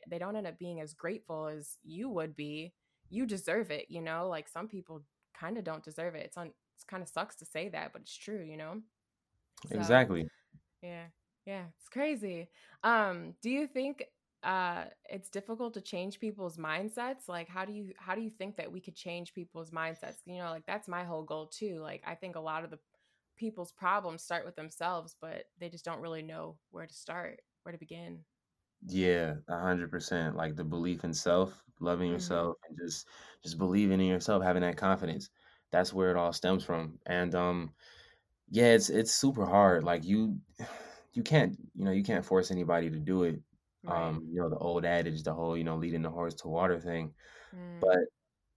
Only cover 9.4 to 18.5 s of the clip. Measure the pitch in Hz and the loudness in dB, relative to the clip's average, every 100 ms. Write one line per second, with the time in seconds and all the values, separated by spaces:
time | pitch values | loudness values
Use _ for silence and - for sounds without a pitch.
9.4 | _ - - 107 101 127 113 87 80 _ | _ -16 -6 -2 6 6 6 0 -4 _
10.4 | _ - _ _ 175 170 170 _ _ _ | _ -20 _ _ -16 -14 -18 _ _ _
11.4 | - 196 175 - - 247 302 269 202 175 | -10 -10 -10 -16 -10 -2 -2 -2 -4 -8
12.4 | 175 _ - - 220 233 202 175 165 175 | -10 _ -20 0 4 6 4 0 -8 -8
13.4 | 226 269 294 262 269 285 - _ _ _ | -2 0 0 -2 -4 -4 -12 _ _ _
14.4 | - 185 180 175 - - - 190 - 196 | -2 0 0 -2 -8 -14 -14 -12 -8 -10
15.4 | 202 226 233 220 - 175 190 196 220 208 | -8 -6 -6 -8 -8 -6 -6 -6 -6 -6
16.4 | 180 165 156 156 214 233 247 262 - 175 | -8 -6 -4 -2 -4 -4 -6 -6 -8 -8
17.4 | 170 180 190 208 196 - 185 196 226 214 | -8 -8 -8 -8 -12 -12 -6 -4 -4 -8
18.4 | 190 | -10